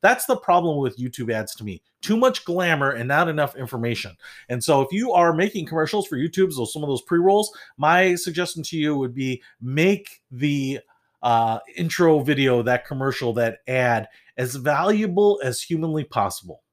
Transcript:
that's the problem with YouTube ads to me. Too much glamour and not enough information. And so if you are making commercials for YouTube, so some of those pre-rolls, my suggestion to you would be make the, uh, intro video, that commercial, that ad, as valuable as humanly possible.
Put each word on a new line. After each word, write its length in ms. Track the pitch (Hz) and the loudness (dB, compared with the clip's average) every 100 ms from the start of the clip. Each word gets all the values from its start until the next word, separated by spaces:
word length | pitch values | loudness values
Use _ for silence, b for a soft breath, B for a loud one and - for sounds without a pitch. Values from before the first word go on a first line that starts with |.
that's 240 | 190 240 - | 4 4 0
the 100 | 165 | -2
problem 420 | - 175 170 147 | 2 2 2 0
with 200 | 135 123 | -2 -4
YouTube 340 | 123 - 117 | -10 -8 -4
ads 240 | 113 104 - | -4 -4 -10
to 80 | |
me. 180 | 104 90 _ _ | -10 -12 _ _
Too 160 | - 220 | -2 2
much 260 | 254 254 | 2 2
glamour 480 | - 175 180 156 139 | -4 -2 0 2 0
and 160 | 123 120 | -2 0
not 220 | 143 170 | 2 2
enough 260 | 151 143 - | 0 -2 -4
information. 640 | 127 123 117 117 101 85 B B B | -10 -6 -4 -4 -8 -14 B B B
And 120 | 123 | -6
so 200 | 117 143 | 2 2
if 100 | 135 | 4
you 220 | 190 247 | -2 0
are 180 | 180 170 | 4 4
making 340 | 160 202 202 151 | 4 0 -2 -6
commercials 400 | 160 156 208 196 | -2 -2 -2 -4
for 100 | 131 | -4
YouTube, 340 | 160 175 190 | -4 0 0
so 140 | 143 113 | 0 -6
some 180 | 156 | -6
of 60 | 151 | -4
those 140 | 131 | -4
pre-rolls, 520 | - 170 180 202 208 B B B | 0 2 4 2 0 B B B
my 380 | 147 175 185 175 | 2 4 4 0
suggestion 480 | 180 165 175 170 | -2 -4 -6 -6
to 140 | 147 165 | -8 -4
you 200 | 151 147 | -2 -2
would 160 | 131 | -4
be 280 | 123 131 123 b b | -4 -6 -6 b b
make 600 | 123 139 175 202 202 - _ | -8 0 2 2 -4 -20 _
the, 520 | 123 147 143 135 135 - _ _ _ | -4 -2 0 -2 -6 -12 _ _ _
uh, 380 | 123 117 117 113 - - | 0 2 2 -2 -6 -6
intro 420 | 165 - 170 156 | -6 2 4 4
video, 420 | 135 143 135 123 | 2 2 2 2
that 220 | 117 123 - | 2 0 -2
commercial, 460 | 135 135 131 123 | -6 -4 -2 -4
that 280 | 117 117 113 - | 0 -2 -2 -4
ad, 420 | 127 123 117 104 b b - | 0 2 0 -2 b b -6
as 200 | 127 135 | -6 -4
valuable 840 | 131 143 180 214 214 180 208 202 | -2 0 2 2 0 2 4 2
as 200 | 131 117 | -2 -6
humanly 420 | - 165 160 156 | -4 -4 -2 -4
possible. 600 | 135 - 98 - 92 78 _ | -4 -2 -2 -4 -14 -20 _